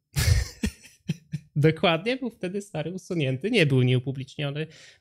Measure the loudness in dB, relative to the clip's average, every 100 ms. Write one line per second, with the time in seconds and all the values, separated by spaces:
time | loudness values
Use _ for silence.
0 | _ 0 2 4 2 -6 -6 -8 -20 _
1 | -10 -10 _ -14 -8 0 2 2 0 0
2 | -2 -4 -6 -8 -8 -8 -8 -8 -8 -10
3 | -6 -2 -2 -2 0 4 4 4 4 2
4 | 0 -8 -10 -8 -8 -6 -10 -12 -20 _